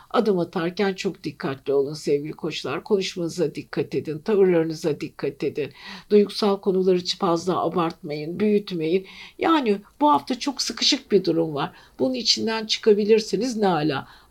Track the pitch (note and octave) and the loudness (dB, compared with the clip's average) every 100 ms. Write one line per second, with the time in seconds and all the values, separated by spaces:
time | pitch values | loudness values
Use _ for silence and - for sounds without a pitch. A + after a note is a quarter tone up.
0 | - - A3 F#3 E3+ F#3+ E3 F3 G3 F#3+ | -4 0 2 0 0 -2 -4 -2 -2 -2
1 | G3+ E3 - - F3 C3+ - C#3 C#3 D3+ | -6 -6 -10 -8 -8 -6 0 0 0 -4
2 | - C#3+ D3+ - E3 - C#3 D3+ - G3+ | -2 -2 -2 -8 -8 -6 -6 -8 -2 -2
3 | F#3 - E3+ D#3 D#3 F3 - - - D3 | -2 -4 -6 -2 -2 -4 -8 -6 -4 -4
4 | D#3+ D#3 - G3+ F#3+ E3+ D#3+ D#3+ E3+ C#3+ | -6 -6 0 4 4 4 2 -2 -4 -4
5 | - - C#3+ - D3+ - C3 - - F#3+ | -6 -6 -6 -4 -4 -4 -6 -10 -18 -18
6 | - G#3 G3 - G#3 G3 G#3 F#3 F#3 F3+ | 2 4 4 2 0 2 0 2 2 2
7 | F3+ - F#3+ E3+ F3+ D#3 B2+ F3+ E3 - | 0 -2 0 0 0 0 0 0 -2 -4
8 | D#3+ D3 D3+ F3 G#3+ G#3 G3+ F3+ D#3 F#3 | -8 -8 -6 0 2 2 0 -4 0 0
9 | F#3+ - - - - D#4+ A#3+ G3 - _ | -2 -12 -20 -4 0 2 2 -2 -4 _
10 | D4 C#4+ - B3 - - - - - C#4+ | 4 4 2 -4 -4 -4 -6 -2 0 0
11 | - G3+ F3 E3 E3 C#3+ D#3+ - - - | 2 2 2 0 0 -4 -6 -8 -20 -4
12 | C4 B3+ A3 - A3 A3 A3 - - G#3 | -2 0 0 0 0 -4 -4 0 4 4
13 | G#3 A3 A3 F#3+ B3+ A3 G3+ E3 D#3 C3+ | 6 4 4 -2 -2 0 2 2 0 -2
14 | - - _ | -6 -16 _